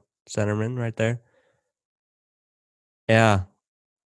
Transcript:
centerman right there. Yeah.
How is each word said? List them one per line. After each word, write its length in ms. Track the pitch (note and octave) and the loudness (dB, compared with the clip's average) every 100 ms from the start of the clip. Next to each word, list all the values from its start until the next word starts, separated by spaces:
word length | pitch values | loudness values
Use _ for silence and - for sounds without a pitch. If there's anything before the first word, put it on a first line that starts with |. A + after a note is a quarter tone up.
| _ _ - | _ _ -10
centerman 480 | - G#2 G#2 A2 B2+ | -4 -2 -2 -4 -6
right 200 | A#2 - | -6 -2
there. 240 | A2+ A#2 - _ _ _ _ _ _ _ _ _ _ _ _ _ _ _ _ _ - | -2 -4 -10 _ _ _ _ _ _ _ _ _ _ _ _ _ _ _ _ _ 0
Yeah. 340 | A2+ A2+ G2+ F#2 _ _ _ _ _ _ | 4 4 2 -2 _ _ _ _ _ _